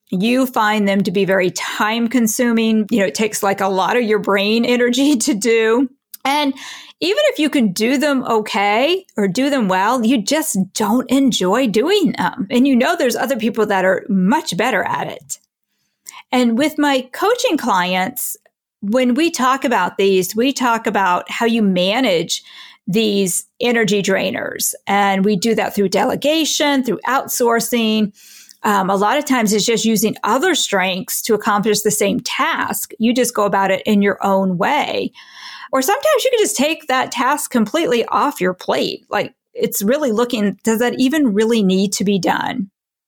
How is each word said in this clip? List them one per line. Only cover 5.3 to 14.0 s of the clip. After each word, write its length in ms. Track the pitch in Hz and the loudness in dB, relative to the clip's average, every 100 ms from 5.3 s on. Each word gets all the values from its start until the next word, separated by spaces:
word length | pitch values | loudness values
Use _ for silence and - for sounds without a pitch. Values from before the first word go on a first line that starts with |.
do. 560 | 208 240 226 220 233 269 _ _ - | 0 2 2 2 2 0 _ _ -8
And 300 | 262 294 277 269 - - - - | -4 0 -2 -4 -12 -18 -20 -4
even 220 | 349 523 587 | -2 2 2
if 140 | - | 2
you 100 | 302 | 0
can 220 | 294 214 | 2 0
do 260 | 170 226 269 | 0 0 0
them 260 | 294 262 - | 0 0 0
okay 800 | 220 214 196 202 214 294 370 - - | -2 -2 -2 0 2 0 -2 -4 -2
or 100 | 196 | -2
do 220 | 208 277 | 0 0
them 180 | 277 196 | 0 0
well, 380 | 175 208 254 220 | 2 2 2 2
you 160 | 262 | 0
just 360 | 196 302 302 190 185 | 2 -2 0 -2 -4
don't 360 | - 208 254 247 | -2 0 0 2
enjoy 580 | 269 269 - 185 226 254 | 2 2 2 0 2 2
doing 460 | 214 311 415 262 | 2 2 2 2
them. 340 | - 180 254 196 | 0 -4 -4 -2
And 180 | 240 277 | 2 4
you 80 | 240 | 4
know 200 | 285 339 | 2 2
there's 200 | 254 - | 0 0
other 200 | 262 262 | -4 -2
people 300 | 226 226 208 | -2 0 0
that 180 | 190 | 2
are 220 | 185 - | 2 0